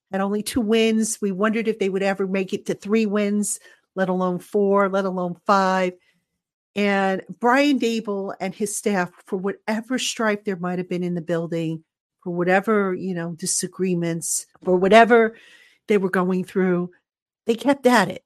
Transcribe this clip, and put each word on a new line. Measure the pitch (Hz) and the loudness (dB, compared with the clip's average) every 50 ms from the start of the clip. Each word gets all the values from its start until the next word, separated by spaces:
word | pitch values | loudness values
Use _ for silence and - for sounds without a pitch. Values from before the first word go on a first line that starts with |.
| _ - | _ -6
had | 190 196 | -4 -4
only | 196 196 208 214 | -2 -2 -2 -4
two | 208 - - 262 | -4 -4 -4 -2
wins. | 214 202 226 226 226 226 220 220 220 - - - | 0 2 2 2 4 2 2 2 0 -2 -2 -4
We | 214 196 185 | -4 -4 -2
wondered | 180 208 220 208 233 208 | 0 0 0 0 0 -2
if | 220 214 - | -2 -2 -2
they | 190 196 | -2 -2
would | 185 190 | -2 0
ever | 196 196 196 196 196 | 0 0 0 -2 -2
make | 190 190 196 185 185 202 | -2 -2 -2 -2 -4 -6
it | - - | -6 -4
to | - 165 | -6 -6
three | - - 196 220 226 220 | -6 -2 0 0 2 2
wins, | 202 202 208 208 202 208 208 202 - - - - - - _ _ _ - | 2 0 0 0 0 0 -2 -2 -4 -6 -10 -12 -18 -20 _ _ _ -4
let | 190 190 | -4 -2
alone | 185 180 185 185 180 180 175 | 0 0 0 0 -2 -2 -4
four, | - - - 208 202 196 196 202 196 | -6 -4 -2 0 2 4 4 4 2
let | 190 190 196 196 | 2 0 0 -2
alone | 190 185 180 180 175 175 - _ | -2 -2 -4 -4 -6 -6 -4 _
five. | - 202 196 190 185 185 190 185 180 180 - _ _ _ _ _ _ _ _ _ _ _ _ _ _ - | 2 4 4 4 2 2 0 0 -2 -4 -8 _ _ _ _ _ _ _ _ _ _ _ _ _ _ -4
And | 202 208 202 196 196 196 190 190 - - - 185 - | -2 0 0 2 2 2 0 0 -2 -6 -10 -6 -2
Brian | 233 240 247 277 285 294 269 233 | 2 2 4 4 4 4 2 2
Daboll | 233 233 226 226 - 208 202 196 190 196 - - | 2 0 0 -2 -4 -4 -6 -6 -6 -8 -8 -8
and | 185 190 185 | -8 -8 -6
his | - 214 208 - | -4 -6 -6 -4
staff, | - - 214 202 185 175 175 - - - | -4 -2 0 0 0 -2 -2 -6 -14 -12
for | - 208 | -8 -6
whatever | 190 185 196 - - _ 220 220 226 220 - 254 | -4 -4 -4 -6 -6 _ -4 -4 -4 -4 -4 -4
strife | 240 - - - - 226 214 208 202 - | -4 -4 -4 -4 -2 0 0 0 0 -2
there | 208 190 | -6 -6
might | 170 180 180 180 | -4 -4 -4 -4
have | 180 180 | -4 -4
been | - 180 175 | -4 -4 -4
in | 180 175 175 | -2 -2 -4
the | 170 | -4
building, | 156 175 170 165 170 160 170 165 165 160 165 160 - _ _ _ _ _ _ _ | -4 -2 -2 -2 -2 -4 -4 -4 -2 -4 -4 -6 -10 _ _ _ _ _ _ _
for | - 185 | -10 -6
whatever, | 175 175 175 180 185 196 190 226 214 202 196 190 185 | -4 -2 2 2 2 2 2 2 0 0 0 -2 -4
you | - 180 190 180 | -6 -6 -6 -6
know, | 170 170 170 | -6 -6 -8
disagreements, | 165 - 190 180 - - 185 180 - - 185 190 180 170 170 170 165 165 - - - - - _ _ - - | -8 -8 -6 -6 -4 -4 -6 -6 -6 -4 -2 0 0 0 -2 -2 -4 -4 -6 -6 -6 -8 -8 _ _ -6 -2
for | 185 185 | 0 2
whatever | 180 190 190 208 226 233 208 240 226 226 220 226 - - - - - - _ _ _ _ | 2 4 6 8 8 8 8 6 4 4 2 -2 -8 -20 -20 -20 -20 -20 _ _ _ _
they | - 208 | 0 0
were | 196 190 180 | 0 0 0
going | 190 190 180 185 185 185 175 | 0 0 0 0 0 -2 -4
through, | - - 190 185 185 180 175 180 175 _ _ _ _ _ _ _ _ _ _ - | -2 -2 0 2 2 2 0 -2 -4 _ _ _ _ _ _ _ _ _ _ -2
they | 220 233 | -2 -2
kept | 233 - 285 277 277 - | 0 2 0 2 2 2
at | 247 240 214 185 - | 4 4 4 2 0
it. | - - _ | -2 -10 _